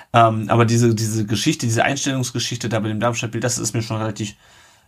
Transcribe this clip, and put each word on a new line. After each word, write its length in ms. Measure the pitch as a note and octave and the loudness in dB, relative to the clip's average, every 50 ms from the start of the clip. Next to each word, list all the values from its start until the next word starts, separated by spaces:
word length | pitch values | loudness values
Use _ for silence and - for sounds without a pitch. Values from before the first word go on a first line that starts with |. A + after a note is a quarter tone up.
| - _ - | -8 _ 4
Ähm, 320 | A#2+ A#2 A2+ A2 A2 G#2+ - | 4 4 4 4 0 0 2
aber 160 | - A2+ A#2+ | 4 4 4
diese, 280 | A2+ A#2 A#2 A#2+ A#2 A2+ | 4 4 4 4 4 4
diese 320 | G#2+ A2+ G#2+ G#2+ A2 G#2+ | 2 0 -2 -2 -2 -2
Geschichte, 400 | G#2 A2 G#2 - D#3 D3+ - - | -2 -2 0 0 0 0 0 0
diese 180 | A#2 A2+ A#2 - | 0 0 2 2
Einstellungsgeschichte 840 | A2+ C#3 C#3 - C#3+ C3+ C3 B2+ A#2+ - A#2+ A2+ - B2+ A#2 - A2 | 0 0 -2 -2 -2 -2 -2 -2 -4 -4 -4 -4 -4 -6 -6 -4 -2
da 100 | A2+ A2 | -2 -2
bei 100 | G2+ A2 | -2 -2
dem 100 | A2 G#2+ | -2 -2
Darmstadt-Spiel, 420 | A2+ A#2+ A#2+ A#2 - A2 A2+ A2+ | -2 -2 -2 -2 -4 -6 -4 -4
das 160 | A2+ B2 - | -4 -2 -2
ist 160 | - A2+ A2+ - | -4 -4 -4 -4
mir 80 | A#2 | -4
schon 160 | A2+ - A2+ | -4 -2 -4
relativ 380 | G#2+ A2 A2 G#2 - A2 G2+ - _ _ _ - - - _ _ _ _ | -4 -4 -4 -4 -6 -8 -8 -10 _ _ _ -20 -20 -20 _ _ _ _